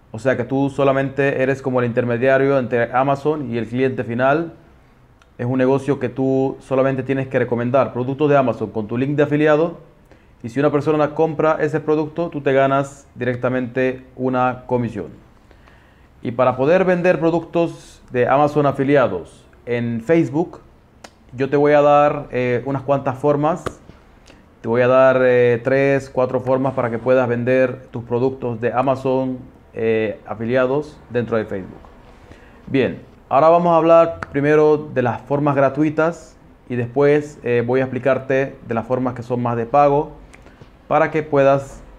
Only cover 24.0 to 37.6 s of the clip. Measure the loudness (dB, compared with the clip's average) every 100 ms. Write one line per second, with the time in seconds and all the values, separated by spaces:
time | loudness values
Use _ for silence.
24 | -20 -20 -20 -20 -20 _ -2 0 4 6
25 | 6 4 4 4 4 2 0 2 2 0
26 | -2 -2 -2 -2 -2 0 0 -2 -4 -2
27 | 2 2 2 0 0 2 2 -2 -12 -12
28 | -4 -2 -2 -2 -6 -4 -2 0 0 0
29 | 0 -2 -2 -6 -12 -20 -16 -4 0 0
30 | -2 -6 -10 -8 -2 0 2 0 -4 -12
31 | -8 -6 -2 -2 -4 -8 -10 -16 -20 -20
32 | -20 -20 -20 -20 -20 -20 -4 -2 0 -4
33 | -14 -20 -2 2 4 4 4 4 6 6
34 | 4 0 -8 -2 2 4 4 2 -2 -2
35 | -2 -2 -4 -2 0 2 2 2 -2 0
36 | -2 -2 -12 -20 -20 -20 -8 -6 -2 2
37 | 4 4 0 -8 -2 0